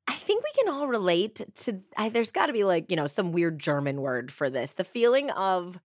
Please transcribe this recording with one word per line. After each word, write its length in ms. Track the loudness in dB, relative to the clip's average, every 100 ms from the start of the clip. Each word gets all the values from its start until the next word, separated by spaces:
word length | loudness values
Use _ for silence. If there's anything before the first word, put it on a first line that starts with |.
| -8
I 60 |
think 280 | -6 0 0
we 200 | 0 0
can 100 | 0
all 160 | 0 -2
relate 540 | 0 2 2 2 -4 -14 -10
to, 160 | -6 -6 -8 -4
I, 120 | -2
there's 240 | 0 0
gotta 200 | 0 0
be, 120 | 2
like, 260 | 2 2 2
you 60 | 0
know, 100 | 0
some 240 | 0 0
weird 300 | 2 0 0
German 400 | -2 0 0 -2
word 320 | -2 -2 -4
for 160 | -2 -2
this. 240 | -2 -4
The 100 | -4
feeling 480 | -6 2 4 4 2
of 480 | 0 2 0 -2 -10